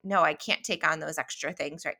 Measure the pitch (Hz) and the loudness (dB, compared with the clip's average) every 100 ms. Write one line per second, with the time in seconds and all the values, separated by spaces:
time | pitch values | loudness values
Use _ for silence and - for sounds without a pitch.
0 | 190 196 160 151 - - - 170 165 156 | 0 4 4 4 0 -2 -2 -2 0 0
1 | 156 160 - - 143 175 143 156 156 | -2 -4 -6 -6 -6 -4 -6 -6 -8